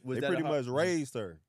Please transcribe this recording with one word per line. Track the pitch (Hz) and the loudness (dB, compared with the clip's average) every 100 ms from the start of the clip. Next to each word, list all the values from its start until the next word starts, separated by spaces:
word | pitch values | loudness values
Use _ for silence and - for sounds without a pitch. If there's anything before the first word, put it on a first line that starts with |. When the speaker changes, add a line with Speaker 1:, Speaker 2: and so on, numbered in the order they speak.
Speaker 1:
Was | 127 127 | -4 0
Speaker 2:
They | |
Speaker 1:
that | 139 | 0
a | |
Speaker 2:
pretty | 160 | 2
Speaker 1:
ho-, | 156 | 2
Speaker 2:
much | 147 123 | 0 2
Speaker 1:
mm-hmm. | |
Speaker 2:
raised | 139 180 170 139 120 | 2 2 2 -2 -4
her. | 95 78 | -8 -10